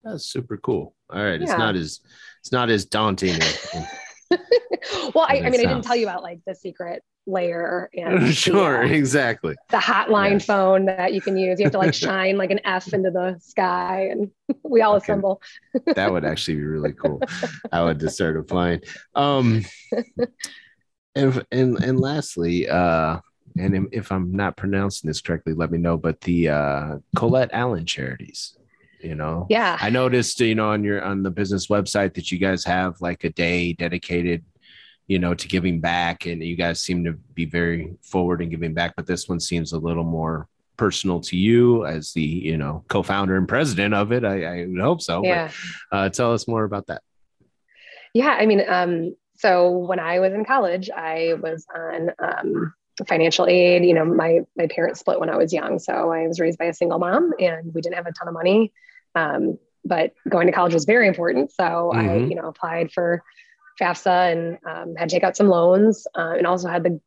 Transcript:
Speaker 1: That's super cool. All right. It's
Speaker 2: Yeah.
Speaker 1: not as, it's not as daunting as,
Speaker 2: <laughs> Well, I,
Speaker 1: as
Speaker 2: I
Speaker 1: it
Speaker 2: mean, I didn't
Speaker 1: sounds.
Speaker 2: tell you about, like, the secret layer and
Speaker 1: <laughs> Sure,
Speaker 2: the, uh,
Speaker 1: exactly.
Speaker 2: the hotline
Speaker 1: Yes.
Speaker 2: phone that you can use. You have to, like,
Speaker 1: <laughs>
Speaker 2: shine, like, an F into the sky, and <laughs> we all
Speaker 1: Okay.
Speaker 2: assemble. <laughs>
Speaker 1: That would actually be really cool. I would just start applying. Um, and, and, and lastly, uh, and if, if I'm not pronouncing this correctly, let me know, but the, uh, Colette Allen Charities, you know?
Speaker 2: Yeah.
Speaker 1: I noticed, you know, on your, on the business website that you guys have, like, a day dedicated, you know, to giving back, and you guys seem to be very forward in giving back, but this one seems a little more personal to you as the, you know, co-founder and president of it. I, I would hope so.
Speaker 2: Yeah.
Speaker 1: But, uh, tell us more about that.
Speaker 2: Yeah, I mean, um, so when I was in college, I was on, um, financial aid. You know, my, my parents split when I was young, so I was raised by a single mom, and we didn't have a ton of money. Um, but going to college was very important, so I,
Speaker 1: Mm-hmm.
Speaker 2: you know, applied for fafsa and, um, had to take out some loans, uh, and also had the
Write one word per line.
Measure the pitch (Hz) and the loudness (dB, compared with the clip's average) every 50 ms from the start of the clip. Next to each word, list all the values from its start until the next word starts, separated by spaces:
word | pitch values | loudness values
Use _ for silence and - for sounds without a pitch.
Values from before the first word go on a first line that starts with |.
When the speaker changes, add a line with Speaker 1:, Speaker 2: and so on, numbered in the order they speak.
| _ | _
Speaker 1:
That's | 220 214 147 - | -10 -12 -10 -10
super | - - 131 127 - 110 | -8 -8 -8 -8 -8 -12
cool. | 101 - - 117 95 - - _ _ _ _ | -6 -2 -2 -2 -2 -4 -8 _ _ _ _
All | - 95 | -6 -2
right. | 104 101 90 78 | -2 0 0 -2
It's | - 330 | -2 -2
Speaker 2:
Yeah. | 190 | 0
Speaker 1:
not | - 113 110 98 | 0 0 0 0
as, | 90 82 76 - - _ _ _ - - - - _ | -2 -4 -6 -10 -14 _ _ _ -20 -20 -20 -20 _
it's | _ - | _ -2
not | - 127 123 117 | 0 0 2 2
as | 113 101 92 | 2 2 0
daunting | _ - 107 110 107 98 90 95 92 87 80 | _ 0 2 2 2 2 2 0 0 0 0
as, | 78 76 76 - - - - - - - - - - - - _ _ _ | 0 -2 -2 -6 -10 -10 -10 -10 -10 -10 -12 -16 -18 -20 -20 _ _ _
Speaker 2:
<laughs> | 349 339 - - 480 480 - - - - - - 415 381 330 277 - | -2 -2 2 2 2 2 2 -2 -8 -6 -6 -8 -6 -6 -6 0 2
Well, | 320 320 | 2 4
I, | - 277 | 4 2
Speaker 1:
as | 277 - | 0 2
Speaker 2:
I | |
Speaker 1:
it | 240 | 2
Speaker 2:
mean, | 254 | 2
I | |
didn't | 240 233 180 | 2 2 2
Speaker 1:
sounds. | - 247 214 | 0 -2 -2
Speaker 2:
tell | - 240 | -2 0
you | 240 226 | 0 0
about, | 202 180 180 | -2 -4 -8
like, | 175 170 175 170 _ | -10 -12 -16 -12 _
the | - 185 | -12 -12
secret | - _ 190 165 _ 180 170 170 - _ _ _ _ _ | -10 _ -14 -12 _ -10 -10 -10 -12 _ _ _ _ _
layer | - 190 185 175 175 170 170 170 165 175 175 175 - - | -4 -4 -2 -2 -2 -2 -4 -4 -4 -4 -4 -6 -6 -10
and | 185 170 170 185 185 - - 156 | -8 -2 0 2 2 4 2 2
Speaker 1:
<laughs> | |
Sure, | - - 185 175 202 185 160 135 117 120 | 2 2 2 4 4 4 4 4 2 2
Speaker 2:
the, | 123 139 | 4 4
uh, | |
Speaker 1:
exactly. | 156 143 127 127 147 131 117 113 - - 82 73 - _ _ | 2 2 4 2 2 2 2 0 -2 -4 -6 -6 -8 _ _
Speaker 2:
the | - | 0
hotline | 208 - 220 226 196 - - 220 208 196 202 202 | 0 2 2 0 0 2 2 2 4 4 4 2
Speaker 1:
Yes. | 202 - | 2 2
Speaker 2:
phone | - 208 196 190 190 190 190 190 | 2 2 4 4 6 6 6 4
that | 190 185 185 180 190 - | 2 0 0 0 0 0
you | 190 | 0
can | - - 196 | -2 -2 0
use. | 185 190 185 185 180 | 0 0 0 0 2
You | 202 | 2
have | 190 | 2
to, | - 190 | 2 2
like, | 190 160 147 | 2 2 2
Speaker 1:
<laughs> | - - | 0 -2
Speaker 2:
shine, | 156 175 190 185 190 196 | -2 -2 0 0 0 0
like, | 202 190 185 | 0 -2 -2
an | 190 208 - | -4 -4 -4
F | 202 185 185 185 180 214 | -2 -4 -4 -4 -4 -4
into | 196 185 185 | 0 0 0
the | 175 185 180 185 185 170 | 0 -2 -4 -4 -6 -8
sky, | _ _ - - 185 185 180 180 180 180 185 190 190 190 | _ _ -2 0 0 0 0 -2 -2 -4 -2 -2 -2 -2
and | - - 208 196 _ _ _ | -2 -4 -4 -6 _ _ _
<laughs> | - 277 _ _ | -8 -8 _ _
we | 311 262 226 220 | 2 4 4 6
all | 214 208 | 6 4
Speaker 1:
Okay. | 202 202 | 2 2
Speaker 2:
assemble. | - 208 202 190 196 190 190 - - - - _ _ - 254 - | 0 -2 0 0 -2 -2 -2 -8 -20 -20 -20 _ _ -6 -4 0
<laughs> | - - | 0 0
Speaker 1:
That | - 98 104 | 2 2 2
would | 92 87 73 | 0 0 -2
actually | 76 78 73 - - 80 | -2 -4 -4 -4 -4 -4
be | 73 73 | -2 -2
really | 76 78 78 76 76 67 | -4 -4 -2 -4 -4 -4
cool. | - - 78 73 69 - - - - - 165 156 - - - | -2 -4 -4 -2 -2 -6 -8 -6 -8 -8 -10 -10 -12 -10 -4
I | - 85 85 | 0 2 2
would | 85 80 73 | 2 2 0
just | 78 78 - | -2 -4 -2
start | - 98 80 78 | 0 0 0 0
applying. | 80 80 - 92 90 87 87 85 85 - - - - - _ _ | -2 -4 -2 0 0 2 2 0 -2 -4 -12 -18 -20 -20 _ _
Um, | - 143 143 143 135 127 120 110 113 98 - - - - - - 226 233 _ _ - 240 247 _ _ - - - - - _ _ _ _ _ _ _ _ _ _ | 0 2 2 4 4 4 4 4 2 0 -4 -12 -20 -10 -6 -6 -6 -6 _ _ -6 -6 -6 _ _ -14 -14 -14 -20 -20 _ _ _ _ _ _ _ _ _ _
and, | 139 139 135 127 123 - _ | 2 2 2 2 0 -4 _
and, | - 127 131 127 120 - 107 | 0 2 2 2 2 0 0
and | 123 131 131 | 0 2 0
lastly, | 131 135 147 151 139 - - 87 85 85 87 87 - - | 0 0 -2 -4 -6 -6 -6 -4 -2 0 0 0 0 0
uh, | 69 87 90 85 82 80 80 78 80 80 _ _ _ _ _ - - | 2 2 2 4 2 2 2 0 -2 -4 _ _ _ _ _ -8 -6
and | 87 92 95 98 | -2 0 0 0
if, | 92 98 95 | 0 -2 -4
if | - 113 101 - | -6 -8 -6 -4
I'm | 98 95 90 87 | -4 -4 -2 -2
not | 92 98 101 95 - | -2 -2 -2 -4 -4
pronouncing | - - 98 98 98 101 98 98 - - | -4 -4 -2 -2 0 -2 -2 -4 -6 -6
this | 78 78 - | -6 -6 -6
correctly, | - - 85 82 _ 82 80 | -4 -4 -6 -4 _ -4 -2
let | 80 82 80 | -2 -2 -2
me | 85 | -2
know, | 82 85 85 85 | -2 0 0 0
but | 80 80 82 78 _ | 0 -2 -4 -4 _
the, | - 90 87 85 82 78 | -2 -2 0 2 2 2
uh, | 73 73 73 71 71 71 73 76 73 71 _ _ - | 2 0 0 0 -2 -2 -4 -6 -10 -12 _ _ -4
Colette | - 117 117 127 131 127 117 | -2 0 2 2 2 0 0
Allen | - 110 120 127 110 85 82 | -2 -2 -2 -2 -2 -4 -4
Charities, | - - - 67 65 65 62 - - - - - - _ _ _ _ _ _ _ _ _ _ | -6 -6 -6 -6 -8 -8 -12 -16 -16 -14 -14 -14 -14 _ _ _ _ _ _ _ _ _ _
you | - 82 78 | -12 -10 -8
know? | 76 76 78 82 85 87 90 | -6 -6 -4 -4 -6 -2 0
Speaker 2:
Yeah. | 214 226 226 185 165 - | 0 0 2 0 -2 -2
Speaker 1:
I | - 104 | -2 0
noticed, | 117 127 127 127 123 123 117 - - - | 2 2 2 2 2 2 0 0 0 0
you | 123 113 110 | 0 2 2
know, | 110 110 107 | 2 2 0
on | 107 107 104 | 0 0 0
your, | 101 101 98 - | 0 -2 -2 -2
on | 95 101 98 95 | -4 -4 -2 -2
the | 98 | -4
business | 87 95 104 92 101 95 - | -2 -2 -2 -2 -2 -4 0
website | - 104 104 98 - - 104 98 95 - | 0 0 0 0 0 0 0 0 0 -2
that | - 87 - | -6 -6 -6
you | 92 | -2
guys | 87 95 95 95 87 - | 0 0 0 0 -2 -2
have, | - 87 92 92 92 85 - | 0 0 0 0 -2 -4 -6
like, | 90 87 87 - - | -6 -6 -6 -4 -6
a | 85 | -6
day | 80 - 87 85 87 90 87 87 82 | -2 -2 -2 0 0 0 -2 -2 -4
dedicated, | - 85 85 87 90 - - 87 87 87 87 85 85 82 _ _ _ _ - - - - - _ _ _ | -4 -4 -4 -4 -6 -6 -4 -4 -2 0 -2 -2 -4 -6 _ _ _ _ -20 -20 -20 -20 -20 _ _ _
you | - 95 90 | -2 -2 0
know, | 87 87 87 | 0 0 -2
to | 82 - | -4 -4
giving | - - 92 85 92 87 82 | -4 -2 -2 0 0 -2 0
back, | 78 85 85 87 85 85 85 - - | -2 0 0 0 0 -2 -4 -6 -8
and | 87 85 82 80 | -10 -8 -8 -6
you | 85 85 | -6 -4
guys | 85 87 85 82 - | -2 -2 -2 -2 -4
seem | - - 92 87 85 | -4 -4 -2 -2 -2
to | 85 80 76 - _ - | -4 -6 -8 -14 _ -8
be | - 82 | -6 -6
very | 76 76 85 85 85 85 85 82 82 87 - _ | -4 -2 -2 0 0 -2 -4 -6 -10 -14 -18 _
forward | - - 95 87 90 87 82 | -4 -2 -2 0 0 0 -2
in | 87 82 | -4 -6
giving | 82 80 87 82 80 | -6 -6 -6 -4 -2
back, | 82 85 85 - | -2 -4 -4 -4
but | - 85 | -8 -6
this | - 90 85 - | -6 -6 -6 -4
one | - 90 85 | -6 -6 -6
seems | - - 87 85 80 78 82 | -4 -4 -4 -4 -4 -4 -6
a | 80 | -6
little | 78 85 82 85 82 | -4 -4 -4 -4 -4
more | 82 82 80 80 80 82 78 80 _ _ _ _ _ _ | -4 -4 -4 -4 -4 -4 -6 -8 _ _ _ _ _ _
personal | - 113 101 90 - - 95 90 85 | -2 -2 -2 -2 -2 -2 -2 -2 -2
to | 80 - - | -4 -4 -2
you | 90 95 110 117 120 123 120 120 113 98 | 0 2 4 6 6 6 6 4 2 0
as | 73 80 78 76 - - | -4 -6 -8 -8 -6 -4
the, | 85 | -4
you | 78 73 82 90 - 78 80 | -2 -2 -2 -4 -4 -2 -2
know, | 80 71 71 76 85 - | -2 -2 -4 -6 -8 -8
co-founder | _ - 101 90 - 98 101 98 95 95 | _ -2 -2 0 0 -2 0 0 2 2
and | 95 92 | 0 2
president | 85 110 131 160 143 104 85 101 104 107 | 2 0 0 0 0 0 -2 0 0 2
of | 101 104 104 120 | 0 0 0 0
it. | 123 120 | 0 0
I, | 101 98 98 82 82 87 87 | -2 -2 -2 -4 -6 -6 -8
I | 87 | -6
would | 92 92 90 | -6 -4 -2
hope | 101 139 175 165 | 0 0 0 0
so. | - - 170 175 190 | -2 -4 -2 0 0
Speaker 2:
Yeah. | 185 180 170 165 156 - - - 180 - - - _ | 0 0 0 -2 -6 -8 -12 -14 -14 -14 -16 -10 _
Speaker 1:
But, | 92 | -2
uh, | 98 98 98 | 0 0 0
tell | 95 - 123 117 117 | 0 0 0 2 2
us | 110 - | 0 -2
more | - 117 113 107 | -2 -2 -2 0
about | 101 104 101 - | -2 -4 -6 -6
that. | - - - _ _ _ _ _ _ _ _ _ _ _ _ _ _ _ _ - - - - - - _ | -8 -10 -12 _ _ _ _ _ _ _ _ _ _ _ _ _ _ _ _ -20 -20 -20 -20 -20 0 _
Speaker 2:
Yeah, | 226 262 294 262 - | 2 4 4 2 4
I | 214 | 4
mean, | 220 214 196 - | 4 4 4 4
um, | - 180 180 180 175 175 165 165 175 - _ _ _ _ | 2 2 0 2 0 0 -2 -4 -6 -8 _ _ _ _
so | _ - 208 185 180 175 180 | _ 2 4 6 6 6 4
when | 180 180 180 175 185 180 | 4 0 -2 -2 -2 -2
I | 160 165 175 180 | -2 0 0 2
was | 190 190 190 | 2 2 0
in | 214 214 | -2 -2
college, | - 262 277 214 180 170 185 185 202 | 0 2 2 2 2 0 -2 -4 -8
I | - - 165 160 160 165 165 165 165 160 | -8 -8 -6 -6 -4 -2 -2 -2 -2 -2
was | 160 160 160 160 - _ - | -4 -6 -6 -8 -12 _ -12
on, | 170 165 165 165 170 165 170 - - | -10 -10 -8 -6 -4 -4 -4 -4 -4
um, | - - - - - - 170 170 175 160 - _ _ _ _ - 202 | -4 -4 -4 -4 -4 -4 -2 -2 -4 -6 -8 _ _ _ _ -14 -4
financial | - 170 165 165 165 165 - 180 | 0 2 2 4 2 2 2 4
aid. | 175 175 180 175 175 175 175 175 | 4 6 6 6 6 6 6 6
You | 175 170 | 6 6
know, | 160 156 | 4 4
my, | 165 170 165 160 165 165 - - _ _ | 4 2 2 4 4 4 2 2 _ _
my | - 170 | -2 -2
parents | 156 - - 165 - - - | -2 0 0 -2 -2 -2 -2
split | - - - - | -2 -2 0 0
when | - 165 | 0 0
I | - | -2
was | - - 160 170 | -2 -2 -2 -2
young, | 156 151 - - 165 | -4 -2 -2 -4 -4
so | - - - - 160 165 | -4 -4 -4 -2 0 0
I | 165 160 165 | 0 0 -2
was | 165 170 170 | -2 -2 0
raised | 170 165 170 - | 0 -2 0 -2
by | 165 | -4
a | 170 165 | -4 -2
single | - 175 170 170 170 | 0 0 0 0 0
mom, | 175 175 190 277 349 339 - - | 0 2 2 2 2 0 0 0
and | 185 175 165 160 165 165 160 | 0 -2 -2 -4 -10 -8 -8
we | 165 | -6
didn't | 160 170 175 | -6 -4 -6
have | 175 175 | -6 -8
a | 170 | -8
ton | 165 - 175 | -10 -10 -10
of | 170 170 | -10 -8
money. | 165 165 180 196 220 226 208 _ _ _ _ _ - _ _ _ | 0 2 4 4 4 4 2 _ _ _ _ _ -20 _ _ _
Um, | 165 160 151 139 - - - 165 - _ _ _ _ _ | -2 0 0 0 0 0 -2 -2 -6 _ _ _ _ _
but | - 180 160 160 - _ _ _ | -2 0 0 0 -2 _ _ _
going | - - 175 175 | 0 2 4 4
to | 180 - | 4 4
college | 185 175 175 170 | 4 2 4 2
was | 165 147 | 2 4
very | - 220 247 226 | 4 4 6 6
important, | 196 180 - 170 170 - 247 285 285 | 4 2 2 -2 0 2 0 0 -2
so | _ - 185 170 170 170 170 170 - | _ 0 0 0 2 0 0 0 2
I, | 113 110 | 2 2
Speaker 1:
Mm-hmm. | 98 95 104 123 143 | 2 2 2 2 0
Speaker 2:
you | - | -2
know, | 170 165 | -4 -6
applied | 160 147 _ - 165 165 170 170 156 | -10 -10 _ -6 -4 -2 -2 -2 -2
for | - - 175 170 175 170 - _ _ - - _ _ _ _ - _ - | -2 -2 0 0 0 -2 -4 _ _ -20 -20 _ _ _ _ -20 _ -2
fafsa | - 175 175 - - 190 180 180 180 175 165 | 0 0 0 0 2 2 4 4 4 4 2
and, | 165 170 165 170 - _ | 0 -2 -4 -6 -8 _
um, | 165 160 165 170 170 165 | -12 -10 -10 -10 -10 -6
had | 160 170 160 | -6 -4 0
to | 175 | 2
take | 180 - | 2 2
out | 180 180 | 2 2
some | - 214 | 4 4
loans, | 202 185 170 170 175 180 190 208 220 208 - - - _ | 6 6 6 6 6 8 8 8 6 4 2 -4 -10 _
uh, | 196 170 165 160 | -6 -4 -2 0
and | - 175 | 0 2
also | 175 180 180 180 | 2 2 0 -2
had | 175 170 175 165 | -2 -2 0 0
the | 175 170 151 _ | 0 -2 -2 _